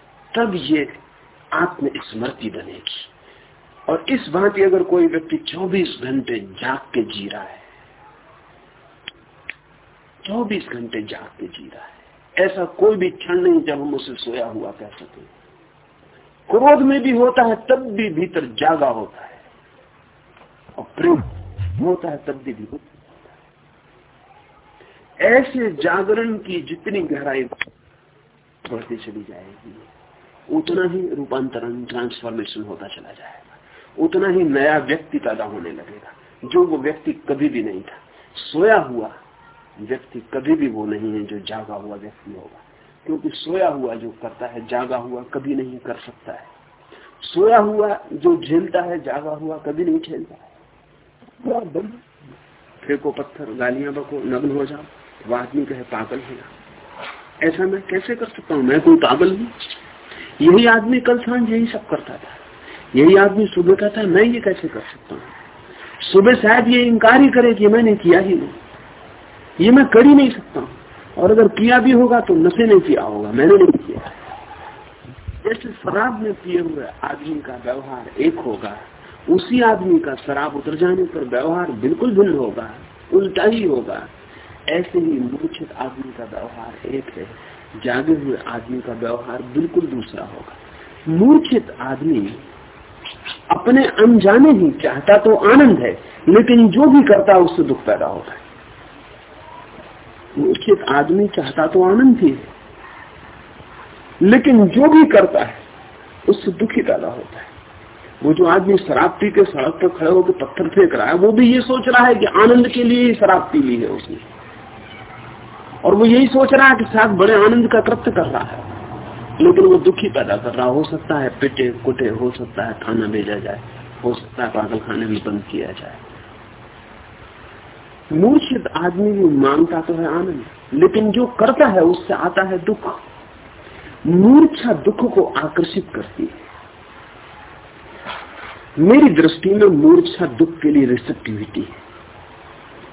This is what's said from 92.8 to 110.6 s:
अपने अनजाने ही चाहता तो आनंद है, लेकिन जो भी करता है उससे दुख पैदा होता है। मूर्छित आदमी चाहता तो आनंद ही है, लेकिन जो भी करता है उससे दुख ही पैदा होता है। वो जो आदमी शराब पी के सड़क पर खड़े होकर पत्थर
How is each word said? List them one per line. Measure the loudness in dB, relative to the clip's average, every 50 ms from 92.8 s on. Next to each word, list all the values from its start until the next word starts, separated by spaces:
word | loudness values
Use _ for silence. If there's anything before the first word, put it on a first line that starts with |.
| -20 -20 -20 -20 -20 -20 -18 -18 -16 -18 -18 -14 -6 -4
अपने | -4 -2 2 4 4 6 4
अनजाने | 2 2 4 6 6 6 6 6 6 8 8 8 8
ही | 6 6 4 2
चाहता | 0 -2 -4 -4 -4 0 4 4 4
तो | 6 6 4 4
आनंद | 4 4 6 6 8 8 8 6 4
है, | 2 -2 -4 -6 -12 -20 -20 -2 2 4
लेकिन | 6 6 6 6 6 6 6 6
जो | 6 4 6
भी | 6 6 6 6
करता | 6 6 6 6 6 6
है | 6
उससे | 6 4 2 0 -2
दुख | -2 -2 -4 -2
पैदा | -4 -2 -2 -2
होता | -4 -6 -8 -12 -16
है। | -18 -20 -20 -20 -20 -20 -20 -20 -20 -20 -20 -20 -20 -20 -20 -20 -20 -20 -20 -20 -20 -20 -20 -20 -20 -20 -20 -20 -20 -20 -20 -20 -20 -20 -20 -20 -20 -20 -20 -12 -8
मूर्छित | -4 -2 -2 -2 -2 0 2 2 2 2 0
आदमी | -2 0 0 0 0 0 0
चाहता | -2 -2 -6 -6 -4 -4 -4 -2
तो | 0 2 2 2
आनंद | 2 4 4 6 4 4 4
ही | 2 0
है, | 0 -2 -8 -18 -20 -20 -20 -20 -20 -20 -20 -20 -20 -20 -20 -20 -20 -20 -20 -20 -20 -20 -20 -20 -20 -20 -20 -20 -20 -20 -20 -20 -20 -20 -20 -20 -4 0
लेकिन | 4 4 4 4 6 6 6 6 6
जो | 4 4 4 4
भी | 6 6 6 6
करता | 6 6 4 4 4 2 -2 -2
है | -4 -8 -14 -20 -20 -20 -20 -20 -20 -20 -20 -20 -20 -20 -4 -2 -2
उससे | -2 0 -4 -6
दुख | -4 -4 -6 -4
ही | -4 -4
पैदा | -2 -2 -4 -4 -6
होता | -8 -10 -12 -14 -18 -20 -20
है। | -20 -20 -20 -20 -20 -20 -20 -20 -20 -20 -20 -20 -20 -20 -12 -4 -2
वो | 0 2
जो | 2 4
आदमी | 4 4 2 2 2 2
शराब | 0 0 -2 0 0 0 0
पी | 0 -2 -4 0
के | 2 2 2
सड़क | 2 0 -4 -4 -4 -2
पर | -2 -2
खड़े | -2 -2 -2 0 2
होकर | 2 2 2 0
पत्थर | -2 -4 -8 -8 -6 -6